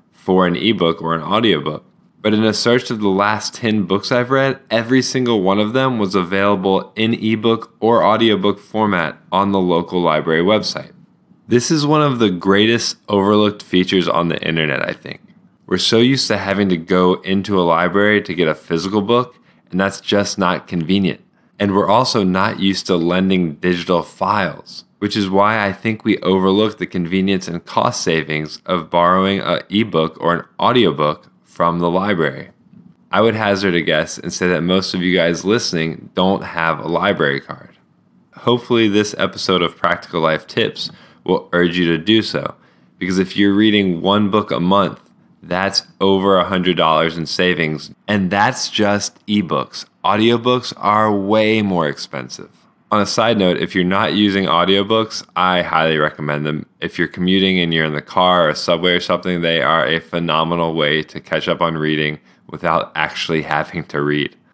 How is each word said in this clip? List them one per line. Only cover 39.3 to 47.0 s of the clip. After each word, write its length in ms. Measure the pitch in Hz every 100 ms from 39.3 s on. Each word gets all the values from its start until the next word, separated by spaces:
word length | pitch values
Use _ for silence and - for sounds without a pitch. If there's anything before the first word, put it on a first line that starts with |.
| - - 90
of 140 | 82 -
Practical 440 | 87 87 - 85
Life 280 | 80 78 -
Tips 420 | - 107 - - - - _
will 260 | - 92 -
urge 260 | 87 87 90
you 60 |
to 140 | 85 82
do 240 | 85 110
so, 340 | 104 73 - - _ _ _ _
because 220 | 92 92
if 160 | 92 -
you're 180 | 101
reading 460 | 98 107 104 95 82
one 320 | 92 104 101
book 180 | 104 -
a 80 | 60
month, 400 | 90 98 87 - _ _ _ _
that's 420 | 82 90 98 - - _
over 340 | 95 98 98 95
a 80 |
hundred 320 | 87 95 90 85
dollars 400 | 80 78